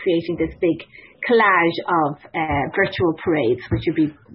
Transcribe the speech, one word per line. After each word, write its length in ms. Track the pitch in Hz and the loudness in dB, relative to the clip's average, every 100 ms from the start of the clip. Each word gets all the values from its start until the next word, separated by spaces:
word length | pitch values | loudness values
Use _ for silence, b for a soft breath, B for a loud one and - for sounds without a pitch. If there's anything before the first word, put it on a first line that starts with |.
creating 400 | 190 170 165 160 | 0 0 -2 -4
this 160 | 160 - | -4 0
big 320 | 175 160 - B B B - | -2 -2 -8 B B B 0
collage 500 | 233 208 185 170 165 - | 4 4 4 2 0 -2
of, 320 | 170 147 151 - | 0 0 -4 -10
uh, 320 | 170 160 143 139 | -6 -2 -2 -2
virtual 400 | 196 190 - 175 160 | 0 0 0 -2 0
parades, 380 | - 156 117 120 - | 0 0 2 -2 -2
which 160 | 117 170 | -2 0
will 240 | 160 151 | 0 0
be 0 | - - | -2 -20